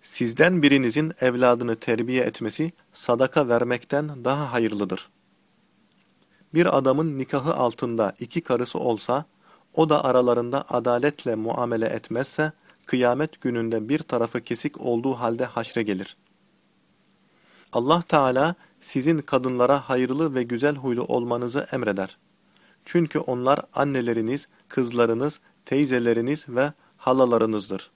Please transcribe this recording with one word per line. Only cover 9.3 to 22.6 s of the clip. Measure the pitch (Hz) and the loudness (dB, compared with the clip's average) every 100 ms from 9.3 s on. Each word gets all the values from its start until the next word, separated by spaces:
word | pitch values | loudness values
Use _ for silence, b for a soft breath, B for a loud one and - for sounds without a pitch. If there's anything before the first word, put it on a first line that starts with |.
| b b b b | b b b b
o | - 160 | 0 2
da | 151 | 4
aralarında | 139 127 123 120 120 135 - | 4 4 4 2 0 -4 -2
adaletle | 127 117 120 143 147 127 110 | -2 0 2 0 -2 -4 -4
muamele | 110 127 120 113 113 | -2 -2 -2 0 -2
etmezse, | 113 - 113 135 - 156 - b b - | -4 -6 -6 -4 -2 -4 -4 b b -4
kıyamet | 123 123 127 156 - | 0 2 2 -2 -4
gününde | 131 117 117 113 110 | -4 -2 -2 -4 -2
bir | 151 | -4
tarafı | - 123 113 123 | -2 -2 -2 -4
kesik | - 117 - - | -6 -6 -6 -6
olduğu | 131 117 131 | -4 -2 -2
halde | 123 117 117 123 | -2 -2 -2 -4
haşre | - 113 - | -4 -6 -4
gelir. | 107 95 95 - _ _ _ _ _ _ _ _ _ _ _ b b b b | -2 -2 -6 -14 _ _ _ _ _ _ _ _ _ _ _ b b b b
Allah | 123 123 165 | -2 2 2
Teala | 165 160 135 127 151 180 b b | 4 2 4 4 2 0 b b
sizin | - 180 139 160 | -6 -2 2 0
kadınlara | 139 135 127 127 123 139 135 | 2 -2 0 0 2 2 2
hayırlı | 127 127 135 160 127 | 0 0 0 -2 -2
ve | |
güzel | 120 120 139 143 | -4 0 0 0
huylu | 131 120 | -4 -4
olmanızı | - 127 120 120 123 131 - | -2 -2 -2 -4 -4 -6 -4
emreder. | 139 110 98 95 - _ _ _ b | -4 -2 -2 -4 -10 _ _ _ b